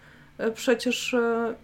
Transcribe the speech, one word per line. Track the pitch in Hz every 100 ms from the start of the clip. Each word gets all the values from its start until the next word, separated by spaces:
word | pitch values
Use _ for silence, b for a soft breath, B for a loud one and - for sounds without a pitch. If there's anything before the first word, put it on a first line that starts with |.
| B B B -
e, | 226
przecież, | 220 - 233 247 233 -
e, | 247 233 226 233 233